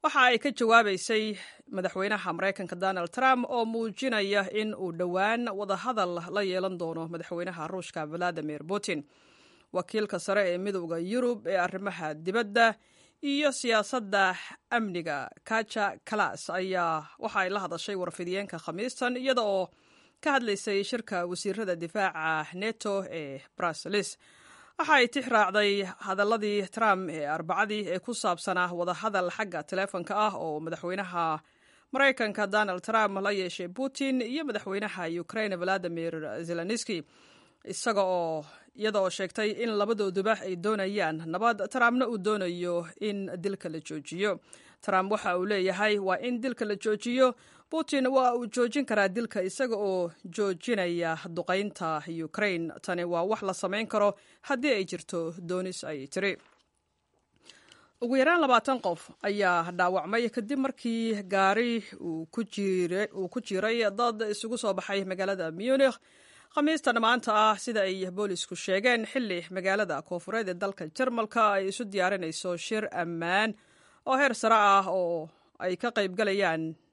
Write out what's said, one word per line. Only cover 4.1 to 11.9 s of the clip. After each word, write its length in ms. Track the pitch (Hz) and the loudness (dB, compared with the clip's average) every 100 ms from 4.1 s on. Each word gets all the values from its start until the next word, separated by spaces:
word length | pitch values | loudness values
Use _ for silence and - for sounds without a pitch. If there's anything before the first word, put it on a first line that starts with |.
| 220 196 202 190 | 0 2 2 2
in 220 | 208 214 | -2 -2
uu 180 | 214 185 | -4 -6
dhowaan 560 | 165 180 180 202 233 240 | -2 -2 2 2 2 -2
wadahadal 800 | 196 202 185 214 226 180 170 165 | -4 -2 -2 0 0 0 -2 -4
la 100 | 202 | -2
yeelan 340 | 196 185 190 180 | 0 0 -2 -4
doono 300 | 165 165 165 | -6 -6 -6
madaxweynaha 600 | 170 165 170 175 170 160 | -8 -6 -6 -6 -6 -8
Ruushka 380 | 185 175 170 151 | -8 -8 -8 -6
Vladimir 580 | 165 180 170 151 147 | -2 -2 -2 -6 -8
Putin. 400 | 156 202 202 160 139 _ _ _ _ _ _ | -4 -4 -2 -4 -6 _ _ _ _ _ _
Wakiilka 460 | 180 175 220 208 185 | -6 -2 -2 -2 -4
sare 320 | 185 196 190 | 0 2 2
ee 60 | 175 | 0
Midowga 400 | 202 190 170 170 | -2 -4 -4 -4
Yurub 460 | 175 240 247 226 208 | -2 0 0 0 0
ee 100 | 190 | 2
arrimaha 580 | 175 185 202 | 2 -2 -6